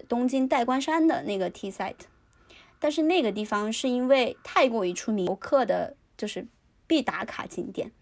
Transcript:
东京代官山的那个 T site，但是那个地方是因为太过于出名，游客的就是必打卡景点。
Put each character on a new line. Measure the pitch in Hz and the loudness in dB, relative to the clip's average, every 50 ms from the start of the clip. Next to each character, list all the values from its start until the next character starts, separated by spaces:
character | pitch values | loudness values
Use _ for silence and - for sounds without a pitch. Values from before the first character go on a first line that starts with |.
| - - | -4 -2
东 | 240 240 247 254 | -2 0 0 2
京 | 262 269 262 262 | 2 2 2 2
代 | 311 262 240 | 2 2 2
官 | 240 262 269 | 2 0 -2
山 | 269 - 311 330 320 | 0 0 2 4 4
的 | 330 - - 143 | 4 2 2 -2
那 | 202 202 190 | -4 -2 -2
个 | 185 175 | -2 -4
T | - - - 196 | -4 -8 -10 -10
site， | 190 - 196 196 - - - - _ _ _ _ _ _ _ - - - - - _ - | -8 -6 -8 -8 -8 -12 -18 -20 _ _ _ _ _ _ _ -20 -20 -20 -20 -20 _ -4
但 | - 294 | -2 -2
是 | 294 311 311 | 0 2 2
那 | 311 359 359 | 2 4 2
个 | 262 208 | 2 0
地 | 196 208 214 | 0 -2 -4
方 | 214 220 208 208 214 | -2 -2 -2 -2 -2
是 | 220 - - 262 | -2 -2 -2 0
因 | 247 247 247 254 | 0 2 4 4
为 | 277 262 240 - - - - | 4 4 4 2 -2 -6 -8
太 | - - 381 302 262 | -2 2 4 4 4
过 | 233 226 190 | 4 2 0
于 | 180 180 | -2 -2
出 | - - - | -4 -2 -2
名， | 214 202 180 | 0 0 0
游 | 175 190 | 0 -2
客 | - - - 294 269 247 | -4 -2 2 2 2 4
的 | 190 180 180 175 - - _ _ _ _ - | 2 0 0 -2 -4 -8 _ _ _ _ -10
就 | 214 | -8
是 | 208 - - - - _ _ _ _ _ _ _ | -8 -8 -8 -12 -12 _ _ _ _ _ _ _
必 | - 330 302 | 0 0 2
打 | 240 - - 175 202 | 2 0 -4 -6 -6
卡 | - - - - | -8 -8 -10 -10
景 | - - - - - | -10 -8 -10 -10 -8
点。 | 190 - - - - _ | -6 -8 -8 -8 -10 _